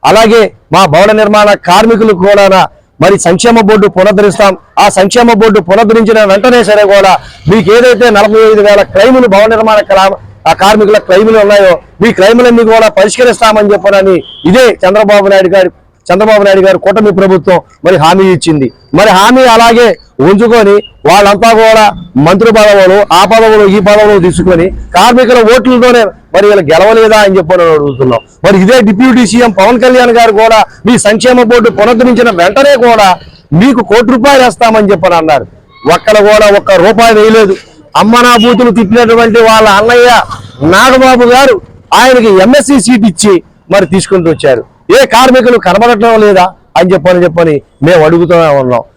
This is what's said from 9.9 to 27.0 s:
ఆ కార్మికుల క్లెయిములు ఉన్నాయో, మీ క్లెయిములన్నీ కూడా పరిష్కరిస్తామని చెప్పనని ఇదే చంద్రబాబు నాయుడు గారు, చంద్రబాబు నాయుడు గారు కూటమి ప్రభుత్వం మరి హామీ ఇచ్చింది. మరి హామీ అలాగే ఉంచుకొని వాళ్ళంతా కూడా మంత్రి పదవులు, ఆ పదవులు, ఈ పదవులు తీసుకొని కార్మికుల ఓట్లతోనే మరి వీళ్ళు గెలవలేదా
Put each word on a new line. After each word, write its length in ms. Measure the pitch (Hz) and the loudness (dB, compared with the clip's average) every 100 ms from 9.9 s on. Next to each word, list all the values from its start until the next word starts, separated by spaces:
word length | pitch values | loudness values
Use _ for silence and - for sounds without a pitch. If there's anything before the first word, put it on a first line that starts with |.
| 190 190 196 - - - | 0 0 -4 -14 -8 -6
ఆ 60 | |
కార్మికుల 440 | - 190 214 208 214 | -2 0 0 0 -2
క్లెయిములు 400 | - 185 220 220 | 0 -2 0 0
ఉన్నాయో, 420 | 202 202 190 170 - _ | 0 2 2 -2 -6 _
మీ 120 | 220 | -4
క్లెయిములన్నీ 500 | 190 190 233 247 233 | 0 0 2 2 0
కూడా 240 | 220 226 220 | 2 0 0
పరిష్కరిస్తామని 840 | 202 202 - 247 214 226 214 208 | 0 -2 0 -2 0 -2 0 0
చెప్పనని 500 | 202 196 202 190 180 - - 156 | -2 0 0 0 -2 -6 -6 -2
ఇదే 320 | 220 247 185 185 | 0 0 0 -2
చంద్రబాబు 400 | 196 208 208 196 | -2 0 0 2
నాయుడు 220 | 196 185 | 0 0
గారు, 220 | 190 180 _ _ _ - | 0 -2 _ _ _ -6
చంద్రబాబు 300 | 180 214 214 | -2 0 0
నాయుడు 180 | 202 190 | 2 0
గారు 160 | 190 190 | 0 0
కూటమి 340 | 190 202 208 | -2 -2 0
ప్రభుత్వం 500 | 185 190 190 170 175 - _ 165 | 0 0 -2 0 -4 -4 _ -2
మరి 100 | 185 | 0
హామీ 280 | 156 190 | 0 0
ఇచ్చింది. 480 | 190 180 170 156 127 _ _ | 0 -2 -2 -4 -4 _ _
మరి 160 | 156 214 | -2 0
హామీ 320 | 190 208 254 | 2 2 2
అలాగే 560 | 254 226 233 233 233 170 _ - | 2 2 0 2 0 -2 _ -4
ఉంచుకొని 560 | 156 196 233 233 202 208 - _ 214 | 0 0 0 0 2 0 -4 _ -2
వాళ్ళంతా 440 | 196 202 202 226 | 0 0 0 0
కూడా 380 | 220 220 220 208 180 - 127 | 2 2 2 0 -4 -8 -2
మంత్రి 340 | 151 190 233 | 0 0 0
పదవులు, 640 | 220 214 202 185 196 202 | 2 2 2 2 0 0
ఆ 120 | 170 196 | 0 0
పదవులు, 420 | 226 226 220 202 | 2 2 2 2
ఈ 100 | 202 | 0
పదవులు 400 | 196 208 208 202 | 0 0 2 0
తీసుకొని 520 | 180 170 180 170 180 | 0 -2 -2 -2 -2
కార్మికుల 680 | - - 175 220 247 240 247 | -6 -6 -2 0 0 0 2
ఓట్లతోనే 680 | 220 247 240 247 247 240 208 | 2 0 0 0 0 0 -2
మరి 420 | - _ 180 208 | -8 _ -2 0
వీళ్ళు 260 | 202 147 | 0 0
గెలవలేదా 440 | 156 202 226 | 0 2 2